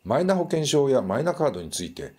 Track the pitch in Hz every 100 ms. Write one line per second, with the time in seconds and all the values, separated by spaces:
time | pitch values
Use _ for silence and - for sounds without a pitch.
0 | 90 135 185 190 165 160 147 147 139 123
1 | 95 113 170 170 147 90 80 - 85 -
2 | 78